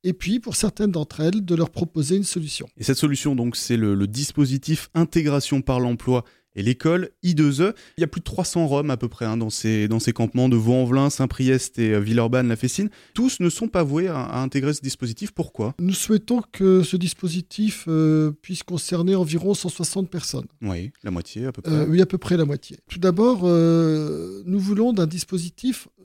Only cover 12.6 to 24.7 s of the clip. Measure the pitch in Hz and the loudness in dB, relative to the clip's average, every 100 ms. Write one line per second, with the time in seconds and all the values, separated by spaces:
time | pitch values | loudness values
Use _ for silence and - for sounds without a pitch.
12.6 | 127 - 208 - - - 254 - 175 - | -2 -2 -4 -6 -8 -2 0 2 0 0
13.6 | 226 190 147 147 185 151 123 120 131 139 | -2 0 0 0 0 -2 -4 -4 -2 0
14.6 | 135 147 135 - 120 113 208 - 160 - | 0 -2 -6 -6 -6 -6 -8 -6 -8 -4
15.6 | 110 - 175 190 - 214 208 240 - - | -6 -2 -2 -2 2 0 2 -2 -2 0
16.6 | 190 185 170 185 175 - 180 175 175 - | 4 6 4 0 -2 -4 -6 -6 -6 -2
17.6 | 214 - - 160 156 156 151 147 - 180 | -2 -2 -2 2 4 4 2 -2 -8 -12
18.6 | - 175 - 175 175 190 165 160 180 202 | -6 -6 -4 0 2 2 0 0 0 -2
19.6 | 180 - 165 196 190 170 - 135 123 _ | -4 -6 -6 -4 -6 -6 -6 -8 -10 _
20.6 | 107 87 101 - 104 92 - 107 131 - | -6 -4 -6 -10 -6 -6 -6 -8 -8 -6
21.6 | - 156 156 170 185 185 - 180 147 143 | -2 0 2 4 2 0 0 0 0 -4
22.6 | - - _ 180 185 175 233 233 180 170 | -10 -20 _ -2 0 2 2 2 2 4
23.6 | 165 165 160 156 151 151 175 196 180 196 | 4 4 2 0 -2 -6 -8 -10 -4 -2
24.6 | 190 | 0